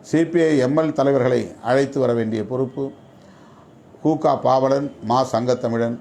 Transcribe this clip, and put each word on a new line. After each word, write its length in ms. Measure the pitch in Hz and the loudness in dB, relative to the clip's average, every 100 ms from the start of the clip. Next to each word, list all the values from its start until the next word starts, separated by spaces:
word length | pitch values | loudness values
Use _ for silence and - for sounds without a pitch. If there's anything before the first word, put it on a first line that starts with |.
சி 240 | - 151 160 | -2 0 0
பி 160 | 170 | 2
ஐ 160 | 160 147 | 2 2
எம் 200 | 127 151 | 2 2
எல் 140 | 160 | 0
தலைவர்களை 640 | - 139 139 127 123 101 - | 0 2 2 2 0 -2 -6
அழைத்து 380 | 113 131 139 139 | 0 0 0 0
வர 140 | 123 | 0
வேண்டிய 300 | 117 113 113 101 | 0 -2 -4 -4
பொறுப்பு 460 | 127 127 139 135 - - - - - - - - - - - | -4 -4 -6 -10 -10 -20 -20 -20 -20 -20 -20 -20 -20 -20 -4
கூகா 360 | 151 156 156 131 | -2 0 0 0
பாவலன், 520 | 123 131 135 139 143 - | 2 2 2 0 -2 -8
மா 220 | 107 123 127 | -2 0 0
சங்கத்தமிழன் 680 | 117 123 123 120 113 117 117 | -2 0 -2 -2 -2 -2 -4